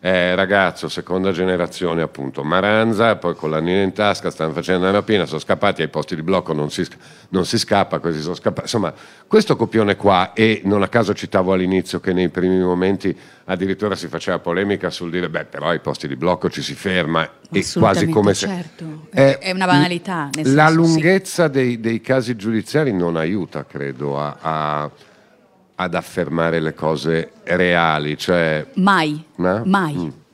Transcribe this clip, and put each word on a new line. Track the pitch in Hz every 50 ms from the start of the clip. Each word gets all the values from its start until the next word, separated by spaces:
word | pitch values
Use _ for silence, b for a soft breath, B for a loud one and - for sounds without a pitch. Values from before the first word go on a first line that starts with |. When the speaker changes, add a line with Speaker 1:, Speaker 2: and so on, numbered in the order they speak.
Speaker 1:
eh, | - 90 92 90 87 90 90
ragazzo, | 92 98 92 101 101 95 87 - - -
seconda | 76 - - 73 - 87 95 92 98 90
generazione | 80 92 92 90 87 87 85 - - 92 85 82 82
appunto, | 80 76 - - 69 67 65 69
Maranza, | 69 76 85 92 92 104 107 110 113 113 113 98 117 117 104
poi | - - 87 80
con | - - 78
l'anino | 78 78 80 87 92 98
in | 98 95
tasca, | 90 - 107 101 95 - - 90
stanno | - - 80 80 76
facendo | 85 78 90 92 90 90
una | 95
rapina, | 98 101 98 - 110 98 85
sono | - 80 78
scappati, | - - 98 82 - 101 90 -
ai | 80 76
posti | - - 76 - 90
di | 78
blocco | 78 85 95 90 - - 78
non | 73 76 73
si | - - 85
sca-, | - - B B B B B B B
non | - 95 87
si | - -
scappa, | - - - 107 98 92 - - 76
questi | 76 85 80 78
sono | 76 80 -
scappa-, | - - 110 85 -
insomma, | - - - 113 95 78 - B B B B B B
questo | _ - 214 214 - 160
copione | - 117 - - 113 107 101 98
qua, | - - 101 95 90 92 -
e | - 113 110 113 110 - -
non | 98 101 101 98
a |
caso | 90 - 120 110 87 101
citavo | - - - - 98 92 92
all'inizio | 95 92 92 90 95 95 87 - - 87
che | - 98 90
nei | 90 92 85
primi | - 90 87 92 92 92
momenti | 92 90 90 90 92 95 101 90 - 95 80 B B B B B B
addirittura | - 95 87 92 95 95 95 107 104 95
si | 82 87
faceva | 80 76 80 - - 90 80
polemica | - 85 85 92 104 101 101 95 110 87
sul | - - 90 85
dire, | 80 90 87 80
"Beh, | 80 82 73
però | - - 71 73
ai | 80 85 76
posti | - 80 71 - -
di | 71 67
blocco | 64 80 90 90 - - 85
ci | - -
si | 71 - 71
ferma", | - - 98 92 90 85 76 82 80 78
e | - - _ - -
quasi | 165 190
Speaker 2:
Assolutamente, | - - - - 135 104 95 - - 165 160
Speaker 1:
come | 110 101 104 95
se | - -
Speaker 2:
certo. | 202 190 175 170 - - - 165 160 151 156 - -
Speaker 1:
Eh, | - - 135 139 131 -
Speaker 2:
È | - 190
una | 185 185 185
banalità, | 180 180 180 180 180 175 170 - 196 185 165 147 143 135
nel | 156 151 131 135
Speaker 1:
la | 147 151
Speaker 2:
senso, | 160 160 165 165
sì. | 165 165
Speaker 1:
lunghezza | 156 151 170 190 190 190 - - - 170 156
dei, | 131 135 127 123 120 113
dei | 110 113 117 -
casi | - - 127 135 117 117 123
giudiziari | 110 95 113 113 110 - - - 151 156 135 101
non | 92 87 85 82
aiuta, | 82 80 85 101 104 82 - - 73 69
credo, | - - 71 71 69 65 64 71 71 69
a, | 71 73 73 69 -
a, | - 80 80 78 76 76 76 76 76 73 - b b b b b b b b b b _ _ _ _ _ _ -
ad | 90 90 85
affermare | 87 85 - - 90 87 73 82 85 82 82 80 82
le | 78 78 76
cose | - 80 78 80 71 69 80 82 80 78 - _ - -
reali, | - 87 90 92 87 87 85 85 82 78 76 76 76 76
cioè | - - - 90 87 82 80 78 76 - - -
Speaker 2:
Mai, | - 185 196 196 175 160 151 151 151 160 _ _
Speaker 1:
no? | - 87 90 92 110 117
Speaker 2:
mai. | 190 196 196 185 156 147
Speaker 1:
Mm. | 90 85 76 - - _ _